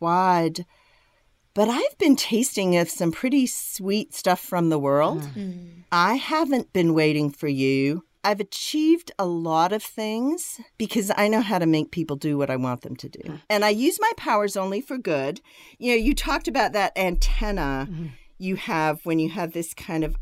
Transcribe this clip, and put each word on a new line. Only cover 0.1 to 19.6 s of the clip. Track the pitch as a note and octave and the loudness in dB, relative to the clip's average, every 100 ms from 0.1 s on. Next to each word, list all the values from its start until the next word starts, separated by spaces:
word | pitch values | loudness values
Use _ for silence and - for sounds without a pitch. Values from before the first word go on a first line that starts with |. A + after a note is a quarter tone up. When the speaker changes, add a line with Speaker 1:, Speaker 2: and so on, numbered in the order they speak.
| F3+ F#3 F3 E3 E3 E3+ _ _ _ _ _ _ _ _ | 2 4 4 2 -2 -12 _ _ _ _ _ _ _ _
Speaker 1:
but | - G#3+ | 2 2
I've | B3+ C#5 - | 2 0 2
been | E4+ C4+ | 4 4
tasting | - A3+ B3+ - F#3 F3 | 2 0 0 0 2 2
of | E3+ | 2
some | - F3 | -2 -2
pretty | E3 B3+ C#4 B3 | -2 0 2 0
sweet | - - - F#3+ G#3 - | -2 -8 -6 -2 -2 -4
stuff | - F#3+ F3+ | -4 0 0
from | - F3+ E3 | -2 0 2
the | D#3 | 2
world. | C#3 C#3+ D#3+ E3 | 2 2 2 -2
Speaker 2:
Mm. | C#3+ E3+ | -6 -8
Speaker 3:
Mm. | F#3+ F3 F3 E3+ - | -10 -10 -16 -18 -2
Speaker 1:
I | F3 F#3 C4 | 2 2 2
haven't | - D#4 D4+ B3+ - | 0 0 2 0 0
been | F#3 E3+ | 2 4
waiting | D#3+ D#3 D3+ D3 | 4 4 2 0
for | C#3 D3+ | -2 -4
you | C3+ C3+ C3+ C#3 E3+ - _ | 0 2 2 2 -2 -8 _
I've | G3+ G#3 | 0 0
achieved | G3+ - - D4+ D#4 E4+ - - | -4 -8 -4 2 4 4 0 -4
a | F#3 | -2
lot | E3+ E3 D#3+ F3 | -2 0 2 2
of | G#3+ | 0
things | - - G#3+ A3 C4 F4 - - - - | -6 -6 -4 -2 -2 -2 -6 -14 -12 -8
because | A3 A#3 G3 - | -2 -2 0 2
I | G#3 | 2
know | A3 | 2
how | G#3 F#3 | 2 2
to | D#3+ | 4
make | D#3 D3+ | 2 0
people | E3+ D#3 C#3+ | -4 -4 -4
do | D#3 C#3+ | -2 0
what | C#3 | 0
I | C3 | -2
want | B2+ B2 | -2 -4
them | - C3 | -8 -14
to | C#3+ | -16
do. | - | -14
Speaker 2:
Mm. | - D3+ - | -14 -10 -2
Speaker 1:
And | G#3 | 2
I | G#3 | 2
use | G#3 C#4 - | 2 2 2
my | G#4+ A4+ | 0 0
powers | C#4 G#3+ G#3 G3 | 0 0 0 -2
only | F#3+ G3+ | -4 -4
for | C#4 C4 | -6 -6
good. | G3 D3 C3+ G#3 _ - - - | -2 -2 -2 -6 _ -20 -20 -6
You | B3 | 0
know, | A#3 | 2
you | A3 | 2
talked | C#4+ - D4+ D#4+ | 0 -2 -2 -2
about | B3+ G#3 | 0 0
that | G#3 F#3+ - | 0 -2 0
antenna | F#3 F3+ - - G#3 G3+ C#3 C3+ C#3+ | 0 2 2 2 0 -2 -2 -4 -6
Speaker 2:
Mm-hmm. | E3 E3 B2+ - - | -8 -10 -14 -20 -10
Speaker 1:
you | F#3 F#3 | -6 -6
have | - F3 D#3 D3+ | -4 0 0 -2
when | E3+ E3 | -2 0
you | D#3+ | 0
have | F#3 E3+ | -4 -6
this | E3+ | -6